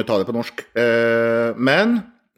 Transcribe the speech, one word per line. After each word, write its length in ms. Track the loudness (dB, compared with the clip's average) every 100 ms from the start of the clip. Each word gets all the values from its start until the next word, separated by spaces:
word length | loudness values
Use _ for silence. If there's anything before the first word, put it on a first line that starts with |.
| 0
ta 120 | -2
det 60 |
på 80 | -2
norsk. 300 | -4 -6 -12 -8
Eh, 760 | -2 0 2 2 2 2 0 -2
men, 460 | -2 0 2 2 0 -4 _ _